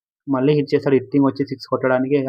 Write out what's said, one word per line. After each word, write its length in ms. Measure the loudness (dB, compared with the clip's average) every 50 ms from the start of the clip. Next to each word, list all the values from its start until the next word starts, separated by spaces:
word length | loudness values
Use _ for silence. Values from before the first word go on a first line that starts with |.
| _ _ _ _ _ -4 -2
మళ్ళీ 180 | 0 2 2 2 2
హిట్ 120 | 0 0 -2
చేశాడు, 220 | -2 0 2 2 0
హిట్టింగ్ 280 | 0 0 0 0 2 2
వచ్చి 140 | 0 -2 -4 -6
సిక్స్ 180 | -8 -12 -8 -6 -4
కొట్టడానికి. 460 | -2 0 0 0 0 0 0 -2 0 0